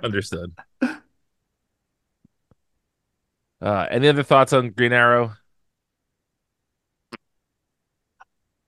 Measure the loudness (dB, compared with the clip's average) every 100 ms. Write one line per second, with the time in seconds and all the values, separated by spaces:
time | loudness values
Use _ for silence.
0 | -4 -6 -6 -10 -12 -18 -18 -8 -8 -8
1 | _ _ _ _ _ _ _ _ _ _
2 | _ _ _ _ _ _ _ _ _ _
3 | _ _ _ _ _ -8 -4 -4 -2 0
4 | 0 0 2 2 4 0 0 -2 0 4
5 | 4 2 0 -8 _ _ _ _ _ _
6 | _ _ _ _ _ _ _ _ _ _
7 | _ -20 _ _ _ _ _ _ _ _
8 | _ _ _ _ _ _